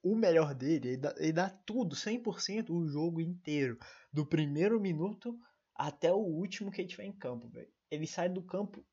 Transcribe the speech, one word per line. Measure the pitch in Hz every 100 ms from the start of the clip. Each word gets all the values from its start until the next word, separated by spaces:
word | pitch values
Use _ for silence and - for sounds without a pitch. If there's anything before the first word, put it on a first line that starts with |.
o | 175
melhor | 220 214 165 151
dele, | 131 131 160 123
ele | 131
dá, | 143 -
ele | 156
dá | 160 185
tudo, | 190 - 220 202 139
cem | - 233
por | 233 175
cento | - 208 214
o | 170 165
jogo | 147 165 165
inteiro. | 165 175 - 147 135 120 - - -
Do | 147 147
primeiro | 160 147 143 190 226
minuto | 196 156 185 220 240 233 - _ _
até | - 147 - 170
o | 196
último | 208 156 196 - 196
que | -
ele | 185
tiver | -
em | 196
campo, | 196 127 120 117
velho. | 117 - _ _
Ele | 151 156
sai | - 180
do | 180
campo | 180 185 202 - -